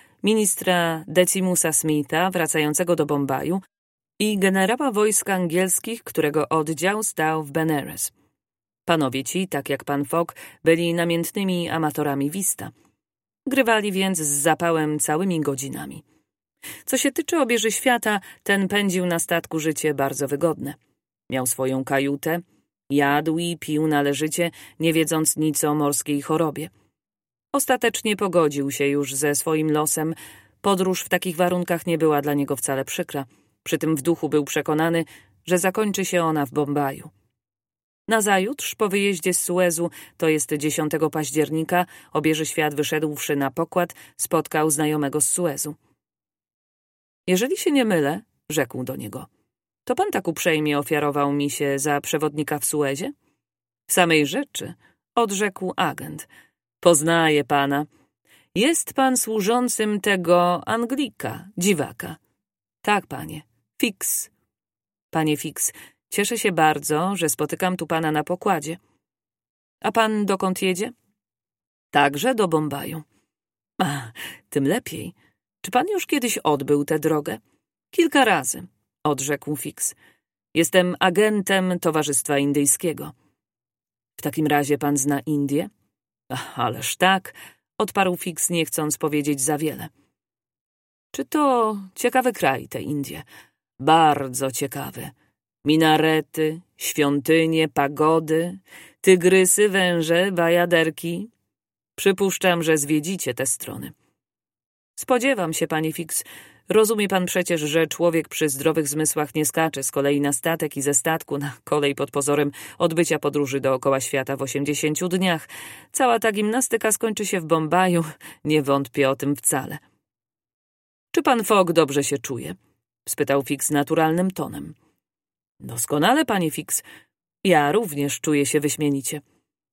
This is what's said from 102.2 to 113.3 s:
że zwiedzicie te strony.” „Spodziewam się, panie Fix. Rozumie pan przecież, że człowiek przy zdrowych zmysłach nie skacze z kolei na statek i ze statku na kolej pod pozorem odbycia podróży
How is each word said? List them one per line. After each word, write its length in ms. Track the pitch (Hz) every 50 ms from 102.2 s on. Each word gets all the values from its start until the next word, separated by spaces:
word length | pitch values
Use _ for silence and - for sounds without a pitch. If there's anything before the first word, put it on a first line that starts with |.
| 202 196 180 - - 185 175 170 160
że 140 | 160 160 151
zwiedzicie 560 | 143 143 156 151 147 170 196 175 - 143 120
te 120 | - 135
strony.” 460 | 139 - - - - - - - - - _ _ _ _ _ _ _ _ _ _ _ _ _ _ _ _ _ _ _ _ -
„Spodziewam 540 | - - 254 247 233 277 269 208 175 160 165
się, 140 | - 170 151
panie 260 | 165 156 160 160 156
Fix. 300 | - 170 165 - - - - - - - - - _ _ -
Rozumie 380 | 185 220 220 208 233 208 208 185
pan 180 | 196 190 180
przecież, 360 | 175 - 185 175 - 175 160
że 260 | 151 151 147 165 165 156
człowiek 420 | - - 170 175 165 165 151 -
przy 200 | - - 160 151
zdrowych 380 | 135 135 143 160 156 160 151 139
zmysłach 480 | 143 156 156 151 - 156 151 143 -
nie 100 | 156 151
skacze 380 | - - 170 160 156 - 143 135
z 80 | -
kolei 300 | - 143 139 143 147 143
na 120 | 143 143 143
statek 440 | - - 165 165 160 165 147 - 143
i 40 |
ze 120 | 135 143 143
statku 440 | 135 - 170 160 160 - - 147 143
na 200 | 143 143 123 - -
kolej 320 | - 147 151 143 143 139
pod 160 | - 139 -
pozorem 400 | - 143 135 143 147 147 147 143 143 - - - - -
odbycia 420 | 175 170 165 165 170 - 160 151
podróży 400 | - 147